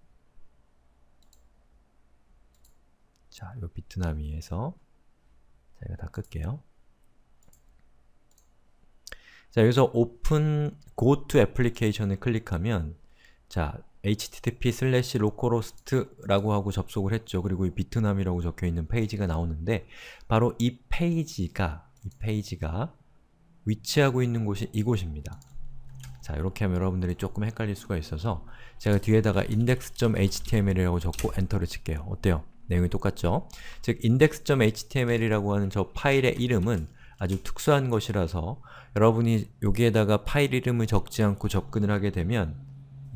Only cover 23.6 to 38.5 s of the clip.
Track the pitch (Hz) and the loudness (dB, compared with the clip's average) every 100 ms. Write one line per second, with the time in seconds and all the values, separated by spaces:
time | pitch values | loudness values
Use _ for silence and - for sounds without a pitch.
23.6 | 104 110 - 151 139 127 123 117 104 95 | -4 -4 0 4 4 4 0 0 -2 -2
24.6 | - 107 110 107 85 73 71 - - - | -2 0 2 0 -2 -8 -10 -14 -14 -10
25.6 | - - - - - - - 76 92 - | -10 -10 -14 -16 -16 -14 -8 -4 -2 -2
26.6 | 98 90 95 92 90 90 95 - 107 107 | 0 0 0 0 -2 -2 -4 -4 -4 -2
27.6 | 107 98 - 90 80 78 107 80 - - | -4 -4 -4 -6 -4 -4 -4 -4 -8 -16
28.6 | - - 107 101 110 110 107 95 101 110 | -16 -4 2 2 4 4 4 2 0 2
29.6 | 120 127 - - 117 92 98 - - 110 | 2 0 -2 0 2 4 2 0 0 2
30.6 | 98 92 90 87 87 - 110 - 92 95 | 4 2 2 0 -2 -2 -2 0 0 0
31.6 | 82 - - 76 85 98 98 82 - - | -2 -6 -6 -6 -6 -2 2 2 -2 -12
32.6 | - 87 87 - 98 - - 143 - - | -2 2 2 0 -2 0 0 0 -4 -14
33.6 | - - - 117 110 131 151 - - 135 | -14 -8 -4 0 4 6 4 4 0 4
34.6 | 110 110 - 135 120 117 110 107 101 101 | 4 2 -4 -2 0 2 2 2 2 0
35.6 | 95 101 90 - 143 139 127 - 123 110 | 0 0 -2 0 2 4 2 2 2 2
36.6 | 101 98 78 - - - 92 95 - - | 2 0 -4 -12 -18 -6 -2 -2 -4 -2
37.6 | - 143 127 110 - 101 82 90 85 | 2 4 4 0 0 0 0 -2 -4